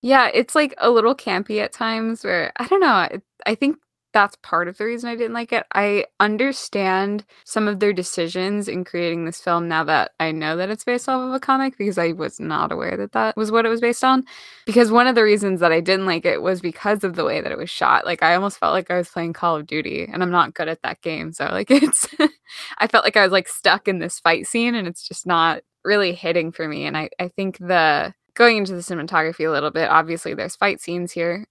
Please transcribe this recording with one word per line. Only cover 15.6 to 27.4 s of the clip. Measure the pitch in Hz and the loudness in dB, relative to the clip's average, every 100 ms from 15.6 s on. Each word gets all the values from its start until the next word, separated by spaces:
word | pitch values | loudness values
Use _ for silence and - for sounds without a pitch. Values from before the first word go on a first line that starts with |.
| 175 | 4
I | 165 | 4
didn't | 170 190 190 | 2 0 0
like | 170 170 | 0 0
it | 101 | 0
was | 175 185 | 0 -2
because | 180 160 202 208 | -4 -6 -2 0
of | 196 170 | -2 -2
the | 156 | -2
way | 156 | -2
that | - | -4
it | - | -6
was | 175 | -8
shot. | - - - - | 0 2 2 2
Like, | 170 | 0
I | 160 | 2
almost | 175 196 - | 2 0 -2
felt | 175 | 0
like | 180 180 | 0 0
I | 180 | -2
was | 175 | -2
playing | - 170 | -6 -6
Call | 165 170 160 | -2 -2 -2
of | 151 | -4
Duty, | 156 - - - | -6 -6 -6 -8
and | - | -4
I'm | 180 | 0
not | 175 160 | 2 0
good | - 160 | -2 -6
at | 165 | -4
that | - 175 | -6 -6
game. | 170 156 160 | -8 -8 -8
So, | 165 143 | -6 -4
like, | 190 202 | -4 4
<laughs> | |
it's, | 277 294 - - - 311 _ _ - - - | 4 4 0 -2 0 0 _ _ -18 -16 -2
I | 220 | 2
felt | 226 | 4
like | 214 214 | 4 4
I | |
was, | 190 | 4
like, | 190 180 | 4 0
stuck | - - 185 - | -2 2 2 0
in | 190 | -4
this | 165 - | -4 0
fight | 170 165 - | 2 2 0
scene, | 240 233 | -2 0
and | 240 180 | -2 -4
it's | 175 - | -8 -14
just | - 180 | -12 -2
not | 170 165 156 _ _ | 2 2 0 _ _
really | - 208 190 | 0 2 2
hitting | 175 165 170 160 | -2 -2 0 -2
for | - 160 | -4 -8
me. | 147 147 | -6 -6
And | 151 | -6
I, | 156 - | -8 -8
I | 180 | -8
think | - | -4